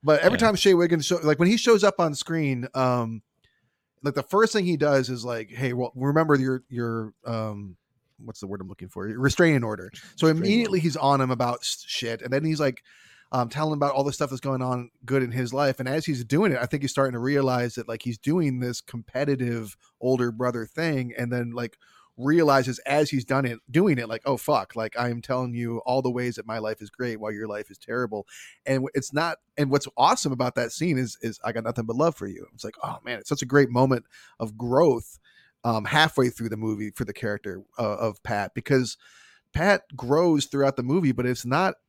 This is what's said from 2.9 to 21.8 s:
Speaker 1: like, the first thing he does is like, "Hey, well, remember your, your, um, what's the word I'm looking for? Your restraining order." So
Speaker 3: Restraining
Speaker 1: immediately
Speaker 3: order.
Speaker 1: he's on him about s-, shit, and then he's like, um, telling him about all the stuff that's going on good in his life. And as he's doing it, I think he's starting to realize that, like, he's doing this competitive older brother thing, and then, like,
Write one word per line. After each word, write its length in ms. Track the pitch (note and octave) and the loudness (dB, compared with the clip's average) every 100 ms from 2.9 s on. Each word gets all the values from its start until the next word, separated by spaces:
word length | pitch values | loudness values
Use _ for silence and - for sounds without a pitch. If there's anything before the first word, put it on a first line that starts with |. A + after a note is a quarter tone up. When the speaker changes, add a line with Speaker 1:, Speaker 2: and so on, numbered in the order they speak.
| B2 A2+ A2+ _ _ _ _ _ _ _ _ | 2 -2 -6 _ _ _ _ _ _ _ _
Speaker 1:
like, 100 | C#3+ | -4
the 80 | C#3 | -4
first 300 | - F#3+ A3+ | -2 2 4
thing 120 | A3 | 2
he 120 | F3+ D#3+ | 0 2
does 340 | D3 C#3 B2 | 4 2 2
is 140 | B2 | -6
like, 260 | A#2+ A#2 G#2 | -6 -8 -8
"Hey, 220 | - C3 | -6 -4
well, 180 | B2 B2 B2+ | -2 -6 -4
remember 400 | C3+ D3 D#3+ C#3+ | 0 2 4 4
your, 260 | C3 C3 _ | 4 -2 _
your, 440 | A#2+ A#2 A2+ A2 - | -6 -4 -4 -6 -12
um, 520 | - A2+ A2 G#2 G2+ F2 _ _ _ _ | -8 -6 -4 -8 -12 -16 _ _ _ _
what's 200 | A#2 G#2+ | -18 -14
the 80 | G2 | -10
word 140 | G2+ | -10
I'm 80 | F#2+ | -12
looking 200 | G2 F#2 | -14 -16
for? 200 | - G2 | -10 -10
Your 100 | A2 | 0
restraining 460 | C3+ - E3+ C#3+ | 0 4 4 4
order." 260 | A#2 G#2+ F#2 - - | 0 -6 -10 -18 -20
So 140 | - E3 | 2 2
Speaker 3:
Restraining 80 | D#3+ | 4
Speaker 1:
immediately 340 | F#3+ A3 A3+ F#3 | 2 2 2 2
Speaker 3:
order. 40 | |
Speaker 1:
he's 140 | D#3+ D3+ | 0 0
on 240 | C#3 C#3 | 2 4
him 120 | C3 | 2
about 260 | B2 A#2+ B2 | 0 -2 -2
s-, 220 | - - - | -6 -8 -8
shit, 340 | - A#2 A#2 | -6 -6 -6
and 100 | B2+ | -2
then 120 | C3+ | -2
he's 160 | D#3 D#3 | 0 0
like, 240 | D3 B2+ _ _ _ _ _ | 0 -2 _ _ _ _ _
um, 160 | B2+ A#2+ | -2 -2
telling 240 | C#3+ D#3 | -2 -2
him 60 | D3+ | 0
about 160 | C#3+ | 0
all 100 | C#3 | 0
the 80 | C#3+ | -2
stuff 180 | C#3 D3 | -2 -4
that's 100 | C3 | -4
going 220 | C#3 C3 | -4 -2
on 280 | B2+ B2 A#2+ _ | -2 -4 -6 _
good 180 | A#2+ C3+ | -2 0
in 100 | B2 | 0
his 200 | A#2+ B2 | -2 -4
life. 280 | C3 C#3+ C3 | 0 0 0
And 80 | B2+ | -2
as 180 | D3 D#3 | -4 -2
he's 180 | C3+ | -4
doing 280 | A#2 D3 G#3 | 0 2 2
it, 60 | C3 | 0
I 60 | B2 | -2
think 160 | D3 | -4
he's 80 | C#3 | -4
starting 220 | - C3+ | -2 -2
to 40 | B2 | 0
realize 560 | B2+ C#3+ C3+ B2+ A#2+ | 0 2 2 0 -2
that, 140 | A#2 A#2+ | -6 -8
like, 140 | A2+ | -8
he's 160 | B2 A2+ | -6 -6
doing 420 | - E3+ D#3 B2+ | -2 0 0 -2
this 200 | B2 A#2+ | -4 -6
competitive 960 | - A#2+ G#2+ B2+ C#3+ C3+ B2 A#2 G#2+ - _ _ | -10 -14 -10 -4 -2 0 -2 -4 -8 -16 _ _
older 300 | B2+ C3 A#2+ | 0 2 2
brother 360 | A2+ B2 A#2+ A2 | 0 -2 -2 -8
thing, 460 | - E3 C#3+ B2 A#2+ | -4 -2 -2 -4 -4
and 140 | C3+ | -4
then, 180 | B2 A#2+ | -2 -4
like, 280 | A#2 A#2+ _ | -6 -8 _